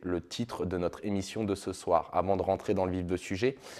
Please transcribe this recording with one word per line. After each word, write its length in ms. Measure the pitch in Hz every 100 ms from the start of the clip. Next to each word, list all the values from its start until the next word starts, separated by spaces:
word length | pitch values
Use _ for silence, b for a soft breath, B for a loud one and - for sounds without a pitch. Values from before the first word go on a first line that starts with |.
le 160 | 92 87
titre 460 | - - 117 - 90
de 120 | 90
notre 280 | 87 - 104
émission 400 | 98 95 110 104
de 100 | 95
ce 160 | -
soir. 380 | 92 - 85 -
Avant 240 | 87 90 98
de 80 |
rentrer 300 | 90 95 -
dans 100 | 98 92
le 60 |
vif 140 | 92 87
du 120 | 90
sujet, 380 | - 92 123 135 B